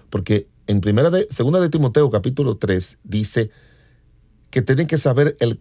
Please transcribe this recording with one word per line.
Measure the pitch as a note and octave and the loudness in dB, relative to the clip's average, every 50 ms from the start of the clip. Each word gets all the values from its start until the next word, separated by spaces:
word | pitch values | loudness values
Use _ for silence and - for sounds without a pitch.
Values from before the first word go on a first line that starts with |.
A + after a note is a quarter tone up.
| _ _ | _ _
Porque | - G#2+ F2+ - G#2+ G2+ - - _ _ _ | -6 -6 -2 0 0 0 -2 -4 _ _ _
en | - G#2 G2+ F2 | -2 -2 0 2
primera | G#2 G#2 A2+ C#3+ E3 | 2 2 2 2 2
de, | E3+ F#3 G#3+ - | 2 0 -2 -2
segunda | - - A#2 C3 E3 F#3 | -4 -2 -2 0 2 2
de | F3+ D#3+ | 0 0
Timoteo, | D#3 E3 C#3+ B2 G#2+ D3+ D3 C#3 | 0 0 0 0 2 2 2 2
capítulo | - - F#2+ C#3 C3 C#3+ D3 B2+ G#2 - | 2 0 -2 -2 -2 -2 -2 -2 -2 -2
tres, | - G2 F#2+ F#2 F2+ - - - - | -2 -2 -2 -2 -2 -6 -12 -18 -12
dice | - - G#2+ G#2 - - A#2+ A2 G#2+ - - - _ _ _ _ _ _ _ _ _ _ _ _ _ _ _ _ _ | -6 -4 -4 -4 -2 -2 -2 -2 -2 -6 -12 -20 _ _ _ _ _ _ _ _ _ _ _ _ _ _ _ _ _
que | - C3+ - | -4 -2 0
tienen | - C3+ C3+ E3+ | 2 2 0 0
que | D3+ D#3+ D3+ | 0 -2 0
saber | - D3 B2 C3 D3 D3 C#3+ - | 0 0 2 2 2 0 0 0
el | A#2+ A#2 A2+ - | -2 -2 -2 -4